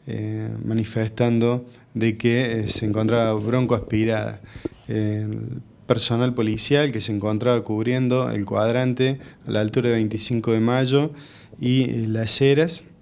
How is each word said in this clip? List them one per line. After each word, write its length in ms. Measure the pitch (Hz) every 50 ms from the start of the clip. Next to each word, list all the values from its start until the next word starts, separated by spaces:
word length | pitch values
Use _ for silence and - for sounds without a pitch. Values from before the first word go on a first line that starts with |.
| _
eh, 420 | 135 110 110 107 107 110 107 110 110 110 110 110
manifestando 1000 | 113 113 113 110 - - 117 110 110 110 - 120 120 120 113 113 120 123 123 123 - - - - _ _
de 240 | 117 110 117 110
que, 440 | 113 120 120 117 123 131 120 113 113 107
eh, 40 |
se 180 | 98 - - 117
encontraba 480 | 107 101 107 110 110 117 120 113 113 110
broncoaspirada. 1080 | 107 104 110 117 127 127 117 123 107 101 - - 107 110 113 113 107 107 107 107 101 - - - - - - - - -
El 760 | - 113 110 107 107 107 107 107 107 107 113 113 - 123 123 - - - - -
personal 460 | - 120 113 - - 120 117 123 127 123
policial 580 | 123 113 107 107 110 - - 143 143 151 143
que 80 | 120 110
se 120 | 101 -
encontraba 520 | 107 104 98 107 110 107 113 123 123 117 110
cubriendo 680 | - 107 107 110 120 123 131 127 123 123 127 127 120
el 160 | 113 104 101
cuadrante 760 | 98 - 104 107 113 120 127 127 127 123 123 131 131 139 135 - - - - -
a 40 | -
la 100 | 107 107
altura 280 | 107 110 110 131 120 120
de 60 | 117
veinticinco 560 | 113 110 104 107 107 - - 127 117 107 117
de 80 | 113 110
Mayo 520 | 110 117 123 127 131 127 131 143 143 160 147 - - - - - - - - -
y, 240 | - 123 127 131 131
eh, 220 | - 117 117 110
Las 340 | 110 110 110 113 113 - -
Heras 420 | 135 135 139 143 160 175 165 - - - - -